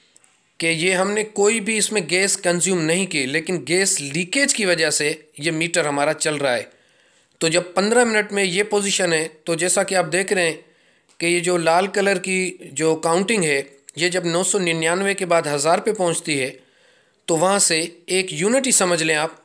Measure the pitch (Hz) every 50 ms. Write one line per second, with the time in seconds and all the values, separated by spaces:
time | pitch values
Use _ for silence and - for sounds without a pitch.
0 | _ _ _ _ _ _ _ _ _ _ _ - - 165 165 156 165 185 190 180
1 | 190 196 208 214 208 214 - 202 202 208 226 226 196 220 220 214 - - 214 208
2 | 165 147 175 185 196 196 190 - - 180 175 175 165 190 190 175 156 156 170 185
3 | 196 185 170 147 131 127 143 160 160 190 185 165 127 127 170 185 196 190 - -
4 | 143 139 143 175 185 180 - 277 285 240 - - 208 180 175 160 160 151 147 -
5 | 151 147 160 - - _ - - 143 165 160 156 165 165 170 175 151 151 143 143
6 | 143 151 156 151 - 160 151 143 139 131 123 113 - - - _ _ _ _ _
7 | _ _ _ _ _ _ _ - - 165 160 175 175 - - 190 196 214 233 247
8 | 247 233 214 214 208 208 202 202 196 185 170 190 208 208 208 208 202 202 190 -
9 | 190 175 165 156 160 160 - - - - 170 160 170 180 - 202 190 196 196 185
10 | 175 156 156 185 196 190 202 185 175 165 151 - - _ _ _ _ _ _ _
11 | _ _ _ - 170 170 175 175 165 180 180 175 160 160 165 180 196 196 190 202
12 | 196 196 196 180 185 190 185 185 185 175 - - - - 135 139 156 160 160 160
13 | - 165 165 185 202 190 233 208 170 151 143 139 139 - - - _ - - 143
14 | 170 180 175 185 170 175 165 175 185 - - 202 185 170 165 165 160 165 175 185
15 | 196 196 196 196 190 170 170 170 - 147 147 143 143 160 175 202 208 226 208 -
16 | 180 170 160 - - 165 151 139 127 139 - - _ _ _ _ _ _ _ _
17 | _ _ _ _ _ - 170 160 170 185 202 202 196 - 170 160 165 170 - -
18 | _ - 180 190 185 185 156 147 170 208 247 269 262 262 - - 196 180 175 160
19 | 160 160 160 151 156 160 - - _